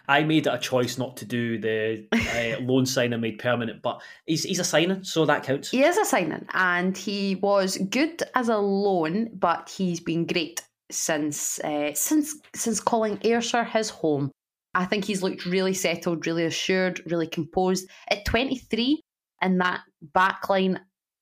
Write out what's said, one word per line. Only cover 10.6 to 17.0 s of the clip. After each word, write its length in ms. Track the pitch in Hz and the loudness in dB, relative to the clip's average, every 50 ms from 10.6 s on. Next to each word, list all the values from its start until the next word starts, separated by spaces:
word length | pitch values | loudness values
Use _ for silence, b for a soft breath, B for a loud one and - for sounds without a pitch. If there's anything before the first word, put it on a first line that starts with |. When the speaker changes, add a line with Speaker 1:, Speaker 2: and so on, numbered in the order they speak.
| - _ _ _ _ - | -14 _ _ _ _ -10
Speaker 2:
since, 720 | - - - - 160 147 151 151 147 - - - - - | -8 -4 -2 -2 -2 0 -2 -4 -4 -4 -6 -6 -6 -6
uh, 340 | - 156 151 147 147 151 - | -4 -4 -2 -2 -2 -2 -2
since, 420 | - - - 311 311 294 - - - - - - | -2 0 2 2 2 2 0 -6 -14 -16 -12 -8
since 240 | - - 233 214 - | -4 -2 -2 -2 0
calling 400 | - - 240 220 220 214 202 196 - | 0 2 2 2 2 0 -2 0 0
Ayrshire 420 | 226 226 233 233 - - 233 226 | 2 2 2 0 0 0 0 0
his 240 | 233 - 220 214 214 | 0 0 -2 -2 -2
home. 420 | - - - 160 147 139 143 131 - _ _ _ _ _ _ _ - | -4 -2 0 2 2 2 0 -2 -6 _ _ _ _ _ _ _ -2
I 120 | 185 180 | -2 0
think 180 | 185 220 208 196 | 0 0 -2 0
he's 180 | 214 202 190 | -2 -2 -2
looked 240 | 180 185 - - - | -2 -2 -4 -4 -4
really 280 | 180 180 190 190 190 190 | -2 0 0 2 0 0
settled, 520 | 190 - 170 170 170 - 180 170 156 - | 0 0 0 0 0 -2 -2 -2 -2 -2
really 200 | 165 165 170 165 | -2 0 0 0
assured, 560 | 160 156 - - - 185 185 185 180 175 - | 0 -2 -2 0 0 2 2 2 0 -2 -4